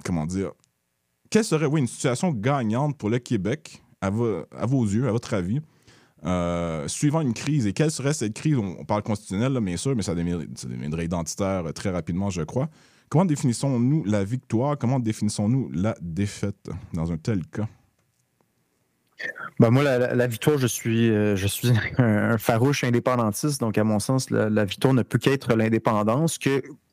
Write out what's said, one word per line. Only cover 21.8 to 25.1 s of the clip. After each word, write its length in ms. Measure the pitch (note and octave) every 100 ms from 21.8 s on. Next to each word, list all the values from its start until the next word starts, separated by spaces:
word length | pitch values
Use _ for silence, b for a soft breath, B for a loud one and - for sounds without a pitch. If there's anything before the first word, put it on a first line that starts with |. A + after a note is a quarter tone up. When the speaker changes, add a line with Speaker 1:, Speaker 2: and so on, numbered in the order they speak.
| - -
Speaker 2:
un, 320 | A#2+ G#2 G#2+
un 80 | A2+
farouche 460 | - A#2 C3 C#3+
indépendantiste. 760 | C3 A#2 A#2+ B2 A2+ G#2 D3+ C3+
Donc, 160 | A2+ G#2+
à 60 |
mon 140 | G#2+ G#2+
sens, 320 | - C3 -
la, 180 | A2+ G#2+
la 160 | G#2+
victoire 300 | G#2 - C3+
ne 80 | C3
peut 160 | G#2